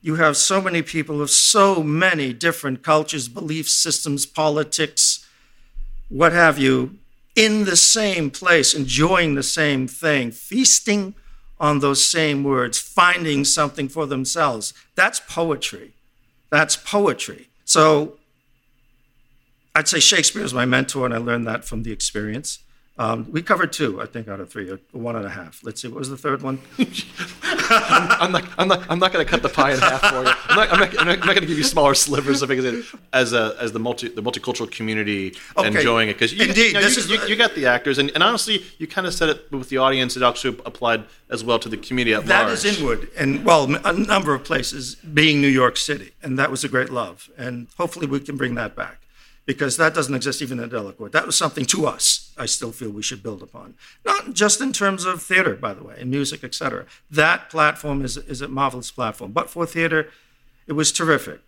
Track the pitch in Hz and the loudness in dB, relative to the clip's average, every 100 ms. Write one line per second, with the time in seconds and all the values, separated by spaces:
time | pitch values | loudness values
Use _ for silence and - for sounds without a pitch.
0 | 160 156 156 143 - 196 185 170 151 165 | -4 2 2 4 2 2 2 -2 -2 -6
1 | 151 147 143 - - 214 196 185 156 151 | -4 -4 2 4 4 6 6 4 2 2
2 | 185 165 131 120 170 165 139 131 - 156 | 2 2 -2 0 -2 0 -4 -6 2 2
3 | 151 151 120 120 160 160 147 - 165 147 | 2 -6 -8 -10 -6 -6 -2 0 0 -2
4 | 156 143 - - 156 151 151 - 151 - | -2 -4 -4 0 2 2 -2 -2 -2 0
5 | - - - _ _ - - - - - | 0 0 -8 _ _ -20 -16 -10 -8 -10
6 | - 127 165 170 165 143 135 131 127 - | -10 2 4 6 6 6 2 2 0 -8
7 | - _ _ - 220 214 202 170 - 226 | -20 _ _ 2 4 4 2 4 4 4
8 | 214 180 147 - 180 170 131 160 131 123 | 0 0 -4 -2 4 4 4 0 -2 2
9 | 160 185 165 139 139 - 151 139 127 - | 4 4 2 0 -2 0 0 0 -4 -4
10 | 165 143 120 113 - 220 254 - - 208 | 0 0 -2 -8 -6 0 4 4 2 0
11 | 190 - - - - - 151 147 139 135 | -2 -10 -20 -20 -20 -2 0 2 2 2
12 | - 165 156 143 139 131 123 107 - - | 2 2 0 0 0 0 0 -4 -2 4
13 | 175 180 160 139 139 - 147 143 139 160 | 4 4 0 0 0 0 0 -2 -8 -4
14 | 147 135 131 170 151 113 - - _ - | -4 -4 -4 0 0 0 -8 -12 _ 0
15 | 196 - - - 170 139 - 104 - _ | 0 0 -8 -2 -2 -2 -4 -10 -18 _
16 | _ _ _ _ _ 151 151 - - 208 | _ _ _ _ _ 2 2 -2 0 2
17 | 202 151 - - - _ - 160 156 147 | 2 0 -8 -12 -20 _ 2 6 6 6
18 | 156 - _ _ _ _ _ _ _ _ | 2 -8 _ _ _ _ _ _ _ _
19 | _ _ _ _ _ _ _ 156 147 170 | _ _ _ _ _ _ _ 0 0 2
20 | - 185 151 220 202 123 127 127 131 139 | 4 4 2 -2 -4 -2 2 2 0 -2
21 | 127 117 117 120 117 113 - 113 110 107 | -2 -2 -2 -2 -2 -6 -6 -8 -8 -6
22 | - 107 107 110 147 - _ _ _ - | -6 -6 -6 -8 -10 -14 _ _ _ -6
23 | 113 113 113 151 170 196 175 - 139 98 | -4 -4 -4 -8 0 0 0 -2 -4 -4
24 | 107 117 107 98 87 110 92 95 _ - | -10 -10 -12 -12 -12 -12 -10 -12 _ -10
25 | 117 113 98 95 82 - 113 110 123 117 | -8 -6 -8 -10 -16 -16 -14 -12 -12 -10
26 | 131 135 147 135 - 131 - - 254 - | -10 -8 -6 -4 -6 -8 -10 -4 -4 -4
27 | - - - - - 339 - 226 - - | -14 -12 -12 -8 -4 -4 2 2 4 2
28 | 180 - 190 180 - - 185 180 - 170 | 4 2 2 0 -4 -4 0 0 0 0
29 | 185 185 147 165 - - 139 135 185 - | 0 0 0 0 0 2 2 4 2 4
30 | 208 131 185 - - 240 214 185 185 196 | 0 2 0 0 2 2 4 4 2 2
31 | 170 185 196 196 165 151 135 160 143 135 | 0 2 2 2 0 0 0 4 4 4
32 | - 143 135 139 139 131 127 117 - - | 2 0 0 0 0 0 0 -4 -10 -18
33 | _ 131 123 120 110 - 117 110 117 120 | _ 0 2 2 0 -2 -6 -4 -4 -4
34 | 117 - 110 - - 117 113 - 110 107 | -8 -6 -6 -6 -6 -6 -8 -6 -4 -4
35 | 104 101 95 - - - 107 107 139 113 | -2 -4 -6 -10 -6 -2 0 2 2 2
36 | 110 101 120 175 208 196 226 202 202 254 | 0 0 -2 2 2 4 4 4 2 2
37 | 175 208 202 208 233 - 131 123 147 135 | 0 -2 -2 2 0 2 2 2 0 0
38 | 139 156 185 233 - 208 - - 160 - | 0 2 0 0 -2 -4 -4 -14 -8 -4
39 | 185 - 160 151 - 139 127 131 131 131 | -4 -2 0 -2 -6 -10 -4 2 2 2
40 | 127 127 123 120 131 120 123 - 120 113 | -2 2 2 2 -4 -4 -12 -4 0 0
41 | 104 - _ 117 113 117 117 110 - 127 | -2 -20 _ -8 0 -2 0 -10 -6 -2
42 | 120 107 - 190 220 - 202 202 139 113 | 2 0 4 2 2 0 -2 0 -2 -2
43 | - - 139 139 - 165 135 143 202 185 | -4 -4 -2 0 4 4 4 0 0 -2
44 | 208 202 151 135 - 147 127 139 127 - | 0 0 2 -2 -2 -4 -4 -8 -12 -14
45 | 160 151 156 147 143 131 127 - - 143 | -2 2 4 4 4 4 2 2 -4 -6
46 | - _ 156 131 139 131 139 127 131 127 | -8 _ -8 -2 -2 -2 -2 -2 -2 -4
47 | 101 87 - - 123 123 117 - 170 - | -8 -12 -20 -12 -10 -10 -14 -6 -6 -4
48 | 151 139 139 143 127 120 110 - 92 - | -4 -4 -6 -6 -4 -4 -8 -8 -12 -12
49 | _ _ - _ - 131 143 131 160 160 | _ _ -20 _ -8 -4 -2 2 2 2
50 | 135 135 127 - 135 127 117 117 101 - | -2 -2 -4 -6 -8 -8 -8 -8 -10 -12
51 | 104 151 151 151 160 - 131 - 151 - | -2 -2 0 -2 -2 -4 -4 0 -2 0
52 | - - - - 117 - 120 110 117 104 | 0 0 -4 -10 -6 -6 -6 -10 -12 -8
53 | 107 123 110 98 95 - 90 - - _ | -10 -10 -12 -14 -18 -20 -20 -20 -20 _
54 | - 403 - 240 208 202 269 - 202 190 | -4 -4 -2 0 2 2 -2 0 0 0
55 | 185 180 - 185 185 98 113 98 - - | -4 -6 0 2 2 -2 -8 -10 -16 -10
56 | 127 135 139 147 127 - 143 95 - - | -4 -2 -2 -6 -10 -6 -6 -6 -12 -20
57 | _ 151 156 180 - 160 151 147 151 139 | _ 2 4 2 -2 2 2 0 -4 -4
58 | 127 143 131 131 139 131 139 127 120 - | -4 -8 -10 -10 -8 -2 -2 -4 -12 -6
59 | 117 104 90 113 - 170 165 165 165 156 | -6 -6 -6 -6 -4 -6 -4 -2 0 0
60 | 151 _ _ _ _ _ - 151 151 - | -2 _ _ _ _ _ -6 0 0 0
61 | 165 143 - 76 | 2 2 0 -16